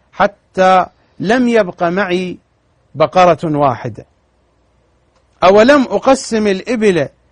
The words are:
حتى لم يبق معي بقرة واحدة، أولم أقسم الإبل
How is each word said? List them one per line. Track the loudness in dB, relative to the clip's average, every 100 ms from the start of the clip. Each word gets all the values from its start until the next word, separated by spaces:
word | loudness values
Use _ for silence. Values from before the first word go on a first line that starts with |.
| _
حتى | -4 -4 -4 _ 0 2 2 0 _ _ -10
لم | -4 0 0
يبق | 0 -2 -4
معي | -4 -4 -4 -4 -6 -12 _ _ _ _ _ -4
بقرة | 0 2 2 2 -2 -2
واحدة، | -2 -2 -10 -14 -20 _ _ _ _ _ _ _ _ _ _ _ _ 0
أولم | 2 4 4 4
أقسم | 2 -2 0 0 -2 -4 -2
الإبل | -4 -4 -2 0 0 -4 _ _